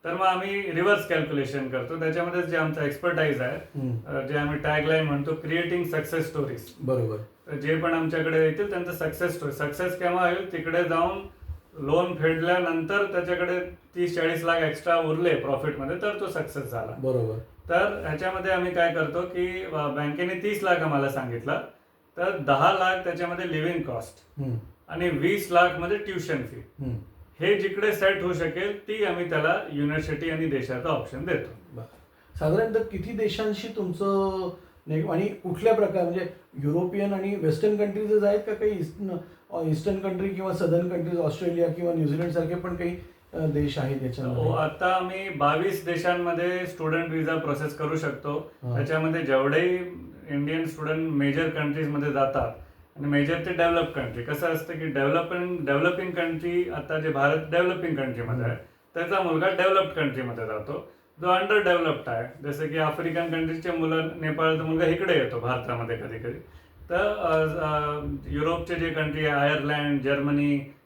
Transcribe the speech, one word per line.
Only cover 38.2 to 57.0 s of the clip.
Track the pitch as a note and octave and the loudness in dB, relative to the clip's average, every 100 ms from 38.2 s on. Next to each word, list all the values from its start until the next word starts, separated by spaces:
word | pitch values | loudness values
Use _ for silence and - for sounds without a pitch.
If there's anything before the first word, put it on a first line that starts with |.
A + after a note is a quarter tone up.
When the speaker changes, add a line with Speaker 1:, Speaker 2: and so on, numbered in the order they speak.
Speaker 2:
आहेत | G3+ G#3 | 6 2
का | A3 | 0
काही | G#3 G#3+ G3 | 0 0 0
ईस्टर्न, | D#3 - G3 F3 - - _ | -4 -6 -6 -6 -8 -20 _
अ, | E3+ | -4
ईस्टर्न | D#3+ D3+ G3+ F#3+ | 0 0 0 0
कंट्री | G3 F3+ G3 | -2 -2 -2
किंवा | F#3 F#3+ | -2 -4
सदर्न | E3 D#3+ E3+ F3+ | 0 2 2 2
कंट्रीज, | F3 E3 E3+ | -2 -2 0
ऑस्ट्रेलिया | D#3 D3+ F3 E3+ E3 | 0 0 -2 2 0
किंवा | E3+ F3 | 2 0
न्यूझीलंडसारखे | D#3+ D3 D3+ E3+ E3 D#3+ | 2 2 0 0 0 -2
पण | F3 F3+ E3+ | -4 -4 -4
काही, | F3 F3+ - - _ | -4 -6 -12 -20 _
अ, | E3+ | -2
देश | D#3 D3 C#3+ C#3+ | 0 2 0 0
आहेत | C3 C3+ | -2 -2
याच्यामध्ये? | B2+ A#2+ B2+ A#2+ | -4 -4 -4 0
Speaker 1:
हो, | A#2 | 2
आता | A#2 D#3 - F#3 | 2 0 0 2
आम्ही | F#3 F3+ F#3+ G3 | 2 0 -6 -6
बावीस | C#3+ C#3+ D#3 G3 F3+ D#3+ | 2 2 4 2 0 -2
देशांमध्ये | E3+ F3 F3 F3 E3+ F3 F3+ F3+ | 0 2 2 2 2 0 0 -4
स्टुडंट | - D#3 D#3+ D#3+ | -4 0 0 0
व्हिसा | D#3+ D#3+ D#3+ | -2 0 0
प्रोसेस | C#3+ C#3+ D3+ - | 0 -2 -2 -4
करू | D#3 D#3 | -2 0
शकतो. | D3 - C#3+ C#3+ - - | -2 -4 -4 -4 -6 -10
Speaker 2:
हां. | B2 | -2
Speaker 1:
त्याच्यामध्ये | A#2 A2 D#3 D#3+ D#3+ | 0 2 2 2 0
जेवढेही | C3+ C3+ C#3 D3+ F3+ F3+ F3+ - - - - | 4 4 6 4 4 2 -2 -10 -14 -16 -6
इंडियन | C#3+ D3 D#3+ | -2 0 -2
स्टुडंट | E3 D#3 D3+ D#3+ D#3+ | -2 -4 -2 0 0
मेजर | C#3+ C#3 C#3+ D#3+ | 2 2 2 0
कंट्रीजमध्ये | D#3 D3 D3 D3 D3 D3 | 0 -2 0 -2 0 0
जातात | C3+ C3+ C3+ A#2+ - - - - - | 2 2 2 -2 -6 -18 -20 -20 -8
आणि | C#3+ | 0
मेजर | C#3+ C#3+ E3 F3+ | 2 4 0 -2
ते | |
डेव्हलप | E3+ E3+ E3+ D#3+ | 2 4 4 2
कंट्री, | C#3 B2 A#2+ | -2 -4 -6
कसं | A#2+ C#3+ E3+ | -4 -2 0
असतं | D#3+ - | 0 -4
की | E3 D#3 | -6 -2
डेव्हलपिंग, | C3+ C#3 D#3+ E3+ F3+ F3+ F3 C#3 | 2 4 2 0 -2 -2 -2 2
डेव्हलपिंग | C#3 F3 F3+ F#3 | 4 4 2 -2
कंट्री, | F3 E3 D#3+ E3+ F3 F3 | -2 -2 -2 0 0 0
आता | D3+ - D#3 | -4 -4 -2